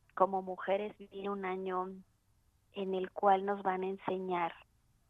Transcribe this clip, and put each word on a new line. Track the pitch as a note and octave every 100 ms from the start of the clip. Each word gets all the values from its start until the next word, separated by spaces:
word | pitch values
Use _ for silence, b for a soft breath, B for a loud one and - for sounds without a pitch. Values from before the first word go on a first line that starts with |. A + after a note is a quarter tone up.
| -
como | - F#3 F#3+
mujeres | F#3 F#3 - G3 G#3 -
viene | G3+ G3 G3
un | G3+ F#3
año | F#3 F#3+ F#3 F#3 F#3+ - _ _ _ _ _ _
en | G3+ F#3+
el | F#3 F#3
cual | - G3+ F#3+ G3
nos | G3+
van | G3 F#3
a | F#3+
enseñar | G3 - F#3+ F#3 F3 E3+ - - _ _ _